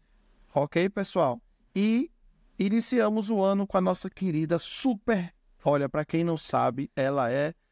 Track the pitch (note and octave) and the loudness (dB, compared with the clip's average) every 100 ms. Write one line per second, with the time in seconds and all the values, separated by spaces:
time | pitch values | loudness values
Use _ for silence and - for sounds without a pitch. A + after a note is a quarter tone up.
0 | _ _ _ _ _ C#3 D3 E3 F#3+ G3+ | _ _ _ _ _ -2 0 0 0 -2
1 | F#3+ F#3 C#3 A#2+ - _ _ F#3+ G#3+ A#3 | -2 0 0 -2 -10 _ _ 0 2 2
2 | D#4+ _ _ _ _ - G3 A3+ - B3 | -2 _ _ _ _ -4 0 0 0 0
3 | G#3+ A3 G3+ G#3+ G3 G3+ G3 F#3+ F#3 F3+ | 2 0 -2 0 2 0 0 0 0 -2
4 | F#3+ - F#3+ D#3 D#3 E3+ - - C4+ G#3 | -6 -4 -2 0 0 -2 -2 -4 -2 0
5 | - G3+ E3+ - _ _ C#3+ C#3+ C#3 D3+ | 0 0 -2 -12 _ _ 0 0 0 -4
6 | D3+ E3 E3+ D#3+ - B2+ B2 B2+ - - | -2 0 0 -2 -2 0 0 -2 -6 -2
7 | C3+ C#3+ A#2+ C3+ D3+ - _ | 0 0 0 0 -2 -6 _